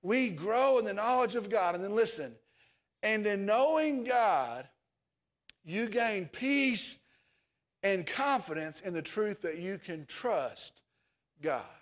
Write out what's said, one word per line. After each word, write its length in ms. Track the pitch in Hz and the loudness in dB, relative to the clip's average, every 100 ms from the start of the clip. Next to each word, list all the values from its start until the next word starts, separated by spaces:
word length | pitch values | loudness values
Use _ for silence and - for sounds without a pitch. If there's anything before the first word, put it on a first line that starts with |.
we 260 | 175 247 247 | 2 2 2
grow 480 | 165 180 233 269 254 | -2 0 2 4 4
in 80 | 220 | 2
the 80 | |
knowledge 400 | 202 220 254 240 | -2 2 4 2
of 160 | 226 202 | 0 0
God. 240 | 214 180 | 2 2
And 100 | 175 | 0
then 120 | 196 208 | -2 2
listen, 400 | 220 190 139 117 _ _ _ _ _ _ | 2 0 -6 -10 _ _ _ _ _ _
and 240 | 214 220 208 | 0 0 0
in 200 | 202 196 | 0 2
knowing 580 | 220 277 311 311 277 | 4 4 4 2 0
God, 640 | 233 247 220 165 123 120 131 _ _ _ _ _ _ _ _ - - | 0 2 4 2 0 -6 -12 _ _ _ _ _ _ _ _ -20 -8
you 240 | 180 233 | -4 -2
gain 400 | 220 233 208 175 | 0 0 0 -4
peace 680 | - 262 277 269 226 - - _ _ _ _ _ _ _ _ | -4 0 2 2 2 -2 -4 _ _ _ _ _ _ _ _
and 240 | 196 196 165 | 0 0 -2
confidence 760 | - 277 262 180 156 160 156 | -2 0 0 0 -6 -6 -8
in 120 | 190 | -6
the 80 | 175 | -6
truth 400 | 156 - 214 202 | -6 -2 -2 -2
that 160 | 170 160 | -6 -6
you 220 | 180 196 | -6 -8
can 220 | - 165 143 | -8 -12 -10
trust 760 | - 247 190 131 - - _ _ _ _ _ _ _ | -6 -2 0 -2 -8 -16 _ _ _ _ _ _ _
God. 220 | 151 135 - - | -4 -4 -6 -18